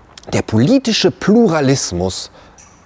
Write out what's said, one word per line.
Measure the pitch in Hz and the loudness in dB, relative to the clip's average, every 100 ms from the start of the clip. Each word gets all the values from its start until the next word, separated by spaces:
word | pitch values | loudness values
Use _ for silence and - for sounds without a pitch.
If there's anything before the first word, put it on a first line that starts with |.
| - - - | -20 -20 -6
Der | - | -6
politische | - 110 147 269 240 202 185 | -2 0 2 2 0 0 -2
Pluralismus | - - 220 226 160 135 135 - 87 95 - - - - - - _ | -2 2 4 4 2 0 0 -2 -4 -4 -6 -12 -18 -20 -20 -20 _